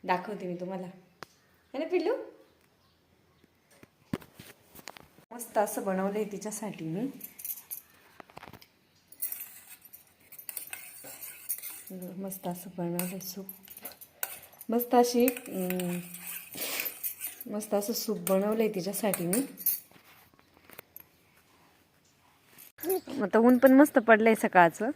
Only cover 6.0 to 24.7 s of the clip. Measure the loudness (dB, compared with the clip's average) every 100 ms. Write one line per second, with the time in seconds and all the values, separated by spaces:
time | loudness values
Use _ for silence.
6 | 0 -2 -4 -6 -8 -8 -8 -8 -6 -4
7 | -4 -8 -18 -14 -12 -12 -12 -14 _ _
8 | -20 -20 -20 -20 -20 -20 -20 _ _ _
9 | _ -12 -10 -10 -14 -18 -20 -20 -20 -20
10 | -20 _ -20 -18 -12 -12 -12 -16 -16 -18
11 | -18 -16 -16 -16 -10 -10 -10 -16 -14 -12
12 | -12 -10 -10 -8 -8 -10 -12 -6 -4 -4
13 | -6 -8 -12 -14 -16 -18 -20 -20 -20 -20
14 | -20 _ -10 -10 -20 -20 -2 -2 4 4
15 | 6 4 2 2 -8 -6 -4 -2 -2 -4
16 | -8 -14 -14 -14 -14 -10 -6 -6 -6 -8
17 | -12 -10 -12 -12 -10 -8 -2 -2 -2 -4
18 | -4 -4 2 2 2 2 0 0 -4 -2
19 | -2 -2 -2 -2 -4 -4 -4 -4 -8 -20
20 | -20 -20 -20 _ _ _ _ -20 -20 -20
21 | -20 _ _ _ _ _ _ _ _ _
22 | _ _ _ _ _ -20 -20 -10 -2 -2
23 | -2 -4 2 6 8 10 10 10 8 6
24 | 6 8 8 4 6 8 8